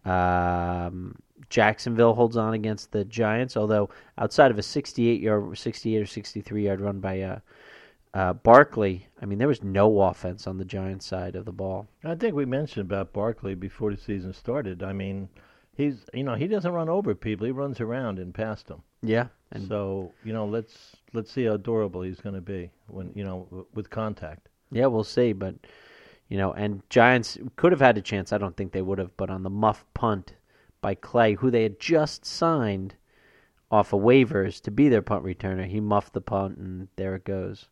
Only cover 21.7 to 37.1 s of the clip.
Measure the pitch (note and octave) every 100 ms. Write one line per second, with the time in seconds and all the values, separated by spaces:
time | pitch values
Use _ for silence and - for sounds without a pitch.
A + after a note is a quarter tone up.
21.7 | A2+ G#2 F2+ F#2 F#2 G#2 F#2+ F2+ F#2+ F2
22.7 | _ - F#2+ F#2 G2+ G2 F#2 F2+ F#2 -
23.7 | A2 G#2 - G#2+ G#2 D2+ D#2+ _ _ _
24.7 | A2 C3+ A2+ G#2+ - B2 G2 F#2+ - -
25.7 | - - - - _ _ G2 F#2+ - G#2
26.7 | G2 - B2+ A#2 B2+ A2 - A#2 - F3
27.7 | D#3+ C3+ G#2+ - G2+ F#2 G#2 G2 E2 F#2+
28.7 | F#2 F#2 G2 F2+ - F#2+ F#2+ F#2 G2+ G#2+
29.7 | G#2 _ - A#2 G2+ - - _ _ _
30.7 | _ G#2 F#2+ - B2 A2+ G2 B2+ A#2 A2
31.7 | G2 - D#3+ D3+ - - - E3 D#3 A2
32.7 | G2 F#2+ - _ _ _ _ _ _ _
33.7 | A2 - G2+ G#2+ C3+ B2 G2+ F#2 - -
34.7 | G#2 D3 A2+ - G2+ E2 F2+ G2 F#2 F#2+
35.7 | G#2+ G#2+ G#2 - G2 - G2 G2 - F#2+
36.7 | F#2 F#2+ - F#2+